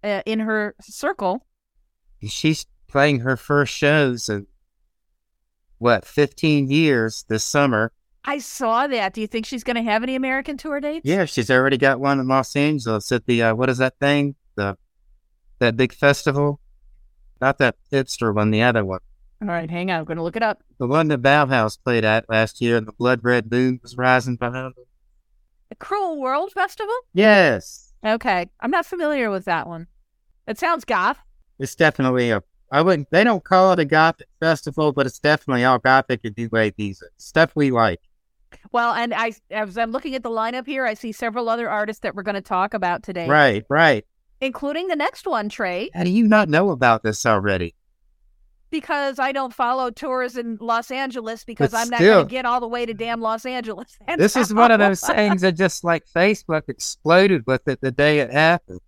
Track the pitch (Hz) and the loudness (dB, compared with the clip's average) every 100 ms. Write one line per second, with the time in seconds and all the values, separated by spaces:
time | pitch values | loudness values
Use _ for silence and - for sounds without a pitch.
0 | 208 196 - 220 220 214 208 - - - | -6 -4 -4 -4 -2 -2 -4 -10 -20 -6
1 | 294 392 190 220 - _ _ _ _ _ | -6 -4 -4 -4 -10 _ _ _ _ _
2 | _ _ 104 - 156 156 - _ _ 139 | _ _ -12 -2 0 -2 -6 _ _ 0
3 | 147 135 127 127 - 143 135 - 147 151 | 2 2 0 -4 0 0 0 0 2 2
4 | 139 120 - 101 98 _ _ _ _ _ | 2 -2 -6 -6 -8 _ _ _ _ _
5 | _ _ _ _ _ _ _ _ 117 107 | _ _ _ _ _ _ _ _ 2 2
6 | - - 143 - 160 147 135 143 160 127 | 0 0 0 0 0 2 2 2 4 2
7 | 110 - - 110 - 147 143 110 113 - | 0 -4 -6 -4 -2 0 2 2 -2 -6
8 | _ _ - 285 - - 240 226 285 240 | _ _ -8 -8 -8 -6 -2 -2 -2 -2
9 | 196 220 214 226 220 247 233 233 226 214 | -4 -6 -6 -6 -8 -8 -4 -4 0 -2
10 | 247 262 262 269 277 277 311 285 294 320 | -2 -4 -4 -4 -6 -10 -8 -6 -6 -6
11 | 139 190 165 - 110 127 131 131 139 127 | -2 0 0 -2 2 2 4 2 2 2
12 | 139 139 127 135 131 143 143 151 117 107 | 0 0 0 0 0 -2 0 -2 -2 -4
13 | - 123 - 117 113 110 127 123 131 - | -2 -4 0 0 2 2 0 0 -2 0
14 | 143 147 143 139 _ - 101 95 _ _ | 0 2 0 -6 _ -6 -6 -8 _ _
15 | _ _ _ _ _ _ 117 113 127 - | _ _ _ _ _ _ 0 2 0 2
16 | 143 139 - 139 147 143 _ _ - _ | 2 2 0 0 -2 -4 _ _ -20 _
17 | _ _ _ _ 131 - 127 - _ 139 | _ _ _ _ -2 2 0 0 _ -2
18 | 131 - 113 104 104 107 123 113 98 95 | -2 -2 -2 2 2 2 2 2 -2 -6
19 | - _ _ _ 202 170 165 175 185 170 | -12 _ _ _ -6 -6 -6 -6 -4 -4
20 | 156 165 170 226 226 208 _ - 123 151 | -6 -6 -6 -2 -4 -4 _ -8 -2 0
21 | 156 143 131 147 135 131 110 - - 117 | 2 2 4 4 4 2 0 -2 -2 2
22 | 107 110 - 110 113 - 120 117 107 - | 2 0 0 0 0 0 0 0 -2 -2
23 | 123 127 120 123 110 120 127 127 - 123 | 0 2 2 0 2 0 0 -2 -8 -2
24 | 127 127 127 120 120 127 131 127 127 _ | 2 2 0 -4 -6 -8 -12 -16 -20 _
25 | _ _ _ _ _ _ _ - - 403 | _ _ _ _ _ _ _ -20 -8 -4
26 | 381 302 262 277 392 392 381 - 415 480 | -4 -4 -4 -4 -4 -4 -6 -6 -8 -8
27 | - 175 214 202 165 104 - - - _ | -4 2 6 6 4 2 -6 -18 -20 _
28 | 214 226 226 180 180 _ 233 339 339 359 | -4 -2 -2 -4 -4 _ -4 -4 -4 -6
29 | 302 294 226 190 190 165 160 165 170 _ | -4 -2 -4 -4 -4 -6 -6 -14 -18 _
30 | _ _ _ _ - 214 339 330 - 208 | _ _ _ _ -12 -6 -4 -4 -2 -2
31 | 196 285 _ _ _ - 135 - 160 - | 0 -4 _ _ _ -12 -10 2 2 4
32 | 131 127 120 107 - _ _ 135 175 165 | 0 2 0 0 -4 _ _ 2 2 2
33 | 139 160 233 202 - 185 190 180 147 156 | 2 2 2 0 2 4 4 4 2 4
34 | 160 - - _ 160 160 - 147 151 143 | 4 0 -10 _ 0 0 -4 -2 0 2
35 | 127 - 147 151 - 127 127 127 131 135 | -2 0 0 0 0 2 2 4 4 4
36 | - 123 113 104 117 113 107 - 104 98 | 2 -4 -6 -8 -2 0 0 -2 -8 -8
37 | - _ - 160 165 160 139 120 110 87 | -18 _ -2 2 2 2 0 2 2 0
38 | _ _ _ _ _ - - 240 233 233 | _ _ _ _ _ -20 -6 -2 0 -2
39 | 240 220 226 214 _ 208 214 196 226 254 | -4 -4 -4 -6 _ -8 -6 -4 -4 -6
40 | 311 262 233 226 226 247 254 269 254 214 | -8 -8 -6 -4 -4 -6 -8 -6 -4 -6
41 | 233 214 233 220 233 233 233 214 214 214 | -10 -8 -6 -4 -4 -4 -4 -4 -4 -6
42 | 208 185 202 196 - 185 202 220 180 170 | -8 -6 -6 -8 -4 -4 -2 -2 -4 -4
43 | - 180 165 151 139 104 - 147 165 113 | -8 -8 0 4 4 2 0 4 4 2
44 | - _ _ _ 269 - 277 311 370 311 | -4 _ _ _ -8 -6 -6 -6 -4 -4
45 | 311 - 381 254 208 - 196 180 226 170 | -4 -6 -4 -4 -4 -6 -6 -6 -8 -4
46 | 175 202 220 214 185 151 196 139 123 113 | 0 2 4 4 4 2 2 2 4 4
47 | 110 107 120 107 101 95 85 - _ _ | 0 -2 2 2 2 -2 -4 -10 _ _
48 | _ _ _ _ _ _ _ 320 - 294 | _ _ _ _ _ _ _ -10 -6 -4
49 | 277 269 269 277 262 233 240 262 247 240 | -4 -4 -4 -4 -6 -4 -2 -2 -4 -6
50 | 302 254 247 247 233 220 233 233 240 262 | -6 -4 -6 -8 -10 -8 -4 -4 -4 -8
51 | 269 247 220 226 - 226 - 233 240 240 | -8 -8 -10 -12 -12 0 0 0 -2 4
52 | 196 202 147 262 247 247 233 240 233 214 | 6 6 4 -2 -2 -2 -4 -6 -6 -6
53 | 233 233 220 226 254 254 220 190 247 _ | -6 -6 -4 -6 -6 -8 -8 -12 -16 _
54 | - 339 196 262 208 214 233 220 202 190 | -6 0 2 2 0 4 6 6 4 0
55 | - - 208 196 185 165 185 - 170 170 | -2 0 2 2 0 2 -2 -2 -2 -2
56 | - 165 190 208 - 156 - 127 - - | -2 0 2 0 -4 -6 -6 -10 -12 -6
57 | 151 175 196 170 117 131 - 131 131 127 | 4 4 6 2 0 -2 -2 -4 -4 2
58 | 147 151 120 135 160 175 - 90 | 2 2 2 2 4 2 -4 -18